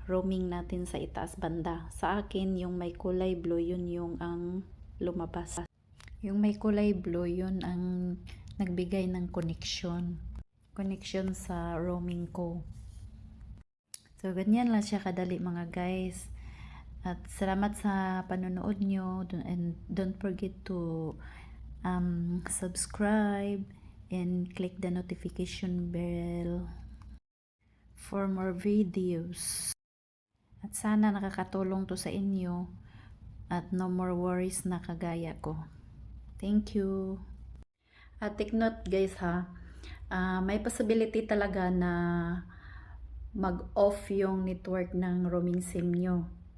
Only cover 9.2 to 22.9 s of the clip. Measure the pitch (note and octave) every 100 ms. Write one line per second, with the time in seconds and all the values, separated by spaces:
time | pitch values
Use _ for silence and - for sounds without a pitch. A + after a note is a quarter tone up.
9.2 | F3+ F3+ E3 E3 - - F3 F3 F3 D#3+
10.2 | - - - _ _ - F#3+ F#3+ - F#3+
11.2 | F#3+ F#3 - F3 E3+ E3 F3 F3 F3 F3
12.2 | E3+ - F3 F3 - - - - - -
13.2 | - - - - - _ _ - - -
14.2 | F#3+ F#3 F#3+ A3+ A#3+ G#3+ G#3 G3+ F#3+ F3+
15.2 | F3+ F3+ F3 F3 E3+ F3+ F3+ F#3 F#3 -
16.2 | - - - - - - - - F#3 F3
17.2 | - - F#3+ F#3+ G#3 G#3 G#3 G3 F#3+ F#3
18.2 | F#3 F#3 F#3 F3+ - G3 G3 F#3+ F#3 F#3
19.2 | F3+ F3+ - F3+ E3+ E3+ - F3+ F#3+ G3
20.2 | G3+ F#3 F#3+ - - F3+ E3 D#3+ D#3+ -
21.2 | - - - - - - F#3 F3+ F3+ E3+
22.2 | E3+ F3+ E3 - F3+ F#3 -